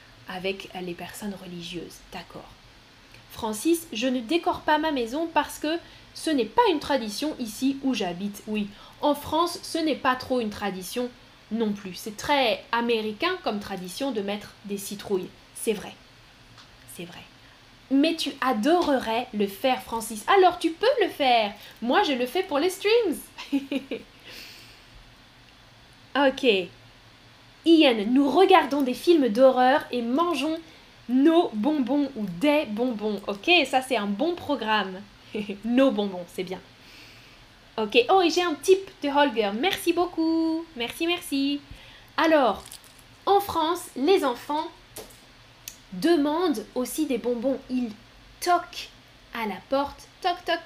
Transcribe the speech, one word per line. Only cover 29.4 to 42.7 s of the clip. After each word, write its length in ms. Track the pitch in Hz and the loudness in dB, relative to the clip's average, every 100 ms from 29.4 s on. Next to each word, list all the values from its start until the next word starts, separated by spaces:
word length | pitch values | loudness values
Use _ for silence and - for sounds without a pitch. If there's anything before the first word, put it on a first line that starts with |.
| 262 254 254 302 - | 6 6 4 4 0
et 100 | 247 | -6
mangeons 560 | 233 277 349 277 311 330 - - - - - | -2 0 0 0 -4 -6 -10 -20 -20 -20 0
nos 420 | 254 311 330 330 | 4 6 6 2
bonbons 560 | 214 254 302 240 294 277 220 | -2 -2 0 0 0 0 -4
ou 100 | 202 170 | -8 0
des 240 | 294 294 254 | 2 2 0
bonbons. 560 | 214 254 208 214 196 - | -2 -2 -2 -4 -4 -6
Ok, 220 | 202 - 349 262 | -6 4 4 4
ça, 160 | 254 | 0
c'est 140 | 254 226 | 0 -2
un 120 | 202 | -2
bon 280 | 202 330 349 | -2 -2 -4
programme. 640 | - 285 220 214 190 185 208 - - | -4 -4 0 0 -2 -8 -16 -20 -12
<laughs> 300 | 214 208 202 226 | -10 -8 -8 0
Nos 260 | 247 269 | 4 4
bonbons, 340 | 208 202 180 175 | 2 -4 -6 -10
c'est 100 | - | -10
bien. 160 | 180 180 - - - - - - - - - - - - | -8 -10 -14 -20 -20 -20 -20 -20 -20 -20 -20 -20 -12 -6
Ok. 260 | 214 247 - | 2 4 6
Oh, 100 | 381 | 4
et 100 | 339 | 4
j'ai 100 | 349 | 2
un 140 | 349 294 | 0 -2
tip 240 | - 381 - - | 4 4 2 -6
de 60 | 285 | 0
Holger. 420 | 277 285 220 202 214 | 2 2 2 0 0
Merci 340 | 359 - 349 | -2 -2 -2
beaucoup. 720 | 339 349 - 320 330 320 320 330 233 | 0 0 0 0 2 0 -2 -6 -8
Merci, 300 | 233 - 330 | -8 -4 -4
merci. 560 | 349 - 277 277 285 - - - - - - | -4 -4 -2 -2 -2 -8 -20 -20 -20 -8 0
Alors, 460 | 320 311 240 190 - | 4 4 4 0 -10